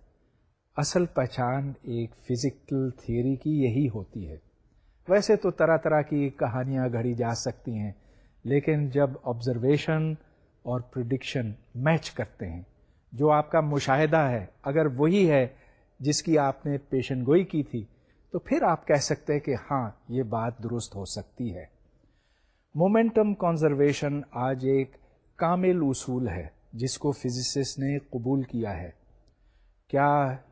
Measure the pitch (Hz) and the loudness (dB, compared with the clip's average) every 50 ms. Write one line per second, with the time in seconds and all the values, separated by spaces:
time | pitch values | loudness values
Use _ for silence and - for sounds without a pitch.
0 | _ _ _ _ _ _ _ _ _ _ _ _ _ _ - 147 147 - - 180 | _ _ _ _ _ _ _ _ _ _ _ _ _ _ -4 -4 -2 0 2 0
1 | 175 170 - - 131 120 - 131 123 123 131 139 139 139 131 - - 131 117 117 | 0 0 0 -2 -2 -2 -2 -2 -2 -2 -2 -2 -4 -6 -8 -10 -10 -6 -6 -6
2 | 117 113 - _ - - 123 120 139 135 - - _ - 143 135 131 127 127 - | -6 -6 -10 _ -6 -6 -4 -2 -2 -4 -4 -6 _ -4 -4 -2 -2 -4 -6 -8
3 | - - 117 120 120 135 139 127 - 151 156 147 131 120 110 135 147 123 104 107 | -8 -4 -2 -2 0 -2 -2 -2 -2 -2 0 2 2 2 2 0 0 0 -2 -6
4 | 92 - - 110 90 78 78 78 _ _ _ _ _ _ _ _ _ _ _ _ | -10 -10 -12 -12 -12 -12 -14 -16 _ _ _ _ _ _ _ _ _ _ _ _
5 | - - 185 208 196 - 214 202 - 180 170 - 165 160 165 156 - 160 156 151 | 0 2 2 4 4 4 2 4 2 0 0 2 2 4 4 2 2 2 2 2
6 | 143 - 156 143 143 135 - - 147 117 107 127 131 135 135 131 127 123 120 117 | 2 2 0 0 0 -2 -2 -2 -2 -2 -2 -2 -2 -2 -2 0 0 0 0 -2
7 | 117 123 120 117 131 139 143 - - 127 - - - 127 113 107 104 104 - - | -2 -2 -2 -2 -2 -2 -2 -4 -4 -6 -8 -8 -8 -8 -6 -6 -6 -6 -8 -12
8 | _ _ _ _ _ _ _ _ - 117 139 143 143 160 156 147 147 135 127 143 | _ _ _ _ _ _ _ _ -4 0 0 2 2 2 0 0 0 0 2 2
9 | 143 131 135 - - 131 117 117 117 131 120 117 120 135 147 147 - - 160 156 | 0 0 0 -4 -6 -6 -6 -4 -2 -2 -2 2 4 4 4 4 2 0 0 0
10 | 156 160 156 - - _ _ _ _ _ _ _ - 120 123 127 120 - - 127 | 0 -2 -4 -6 -10 _ _ _ _ _ _ _ -8 -6 -6 -6 -6 -6 -6 -6
11 | 120 117 135 123 - - - 139 117 107 104 - - _ - 120 131 156 165 156 | -4 -2 -4 -4 -4 -4 -4 -4 -4 -4 -6 -10 -14 _ -6 -2 2 2 2 2
12 | - - - - 110 - - - 110 87 82 87 87 - _ _ _ _ _ _ | -2 -6 -8 -8 -8 -8 -8 -12 -10 -10 -10 -10 -14 -16 _ _ _ _ _ _
13 | _ - - 117 147 151 151 151 151 - - 160 151 147 147 139 - 135 131 147 | _ -12 -4 2 4 4 4 4 2 2 2 2 2 2 0 0 2 2 4 4
14 | 156 151 160 160 147 131 123 110 90 - - _ - 139 139 160 156 151 123 131 | 4 4 4 4 2 2 0 -2 -4 -8 -14 _ -6 -2 0 0 0 0 2 2
15 | 151 160 190 202 190 160 147 135 127 113 - - _ _ _ _ _ _ _ - | 2 4 4 4 4 6 6 4 2 2 -4 -12 _ _ _ _ _ _ _ -6
16 | 131 147 147 - - 165 160 151 139 135 131 - - 147 143 135 - - 135 131 | -2 -2 -2 0 0 2 2 4 4 2 0 -2 -4 -4 -4 -4 -4 -4 -2 -2
17 | 120 - 135 127 123 131 156 185 185 - - 151 135 - - 117 101 - _ _ | -2 -2 -4 -2 2 4 4 4 4 2 -2 -4 -4 -4 -6 -8 -8 -10 _ _
18 | _ _ _ _ _ _ - 170 - - 269 339 269 185 160 - - - 156 139 | _ _ _ _ _ _ -8 -8 -4 -2 0 2 2 2 0 0 2 2 2 2
19 | - - 147 - - - 147 147 - 147 127 104 - - 143 131 120 104 - _ | 2 0 -4 -4 -2 -2 -2 -2 0 -2 -4 -4 -4 -4 -2 -2 -2 -4 -8 _
20 | _ - 117 131 127 107 113 113 113 120 117 - 107 113 120 117 - - - 101 | _ -6 -4 -4 -4 -2 -4 -4 -4 -4 -6 -6 -8 -6 -6 -6 -8 -8 -10 -10
21 | 95 - - 104 90 _ _ - 123 110 90 87 78 - _ _ _ _ _ _ | -10 -8 -8 -10 -10 _ _ -8 -8 -8 -8 -10 -14 -18 _ _ _ _ _ _
22 | _ _ _ _ _ _ _ _ _ _ _ _ _ _ - 147 175 196 214 226 | _ _ _ _ _ _ _ _ _ _ _ _ _ _ -2 0 2 4 4 4
23 | 226 226 226 220 214 208 196 - 185 170 165 151 156 151 143 139 143 147 135 - | 4 4 4 2 2 2 0 0 0 0 0 2 2 2 4 4 4 4 2 2
24 | 151 143 143 143 135 - - 120 127 131 135 127 131 135 135 135 135 - - - | -2 -2 -4 -4 -6 -8 -6 -4 -2 -2 -2 -2 0 2 2 2 0 -2 -8 -20
25 | _ _ _ _ _ _ _ - 175 165 180 185 180 185 180 175 151 139 127 - | _ _ _ _ _ _ _ -2 0 0 0 2 2 2 2 2 2 0 0 -2
26 | - 135 123 123 127 104 80 87 78 73 - _ _ _ - 113 127 131 - - | -4 -4 -2 -2 -2 -2 -4 -6 -8 -10 -14 _ _ _ -8 -6 -4 -4 -4 -2
27 | - 147 135 - - 127 120 127 123 - - 143 135 - - 135 135 139 143 139 | -2 -2 -2 -2 -4 -4 -4 -4 -4 -4 -2 -2 -4 -4 -4 -4 -4 -4 -4 -4
28 | 139 - - 123 117 127 139 139 127 - - 117 113 104 95 82 87 85 - _ | -6 -8 -8 -6 -2 -2 -2 -2 -2 -4 -4 -4 -4 -4 -6 -8 -10 -12 -14 _
29 | _ _ _ _ _ _ _ _ _ _ _ _ _ _ _ _ _ - - 139 | _ _ _ _ _ _ _ _ _ _ _ _ _ _ _ _ _ -2 0 2
30 | 143 143 147 147 139 131 131 135 - _ | 2 4 4 2 0 0 -4 -8 -14 _